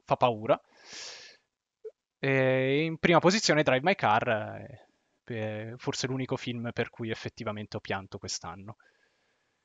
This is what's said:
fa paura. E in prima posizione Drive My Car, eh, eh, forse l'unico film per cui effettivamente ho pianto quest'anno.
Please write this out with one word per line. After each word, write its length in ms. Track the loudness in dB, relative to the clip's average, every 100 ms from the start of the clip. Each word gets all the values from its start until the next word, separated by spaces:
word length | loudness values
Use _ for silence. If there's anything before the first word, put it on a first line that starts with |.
fa 120 | -2 2
paura. 440 | 4 2 0 0 0 _ -18 -16 -14 -16 -20 -20 _ _ _ _ -20 -20 _ _
E 640 | 0 2 4 2 2 2
in 140 | 0 2
prima 200 | 6 6
posizione 440 | 6 4 4 4
Drive 200 | 4 4
My 100 | 2
Car, 340 | 2 4 4 2
eh, 580 | 0 -2 -10 -12 -18 -20 _ _ _
eh, 500 | -10 -6 -4 -6 -10 -6
forse 300 | -6 -4 -4
l'unico 300 | -4 -4 -4
film 340 | -4 -6 -6
per 160 | -4 -6
cui 200 | -6 -6
effettivamente 680 | -6 -8 -8 -8 -8 -8 -10
ho 40 |
pianto 380 | -6 -6 -6 -12
quest'anno. 580 | -10 -10 -10 -12 -16 -18 _ _ _ _ _ _ _ _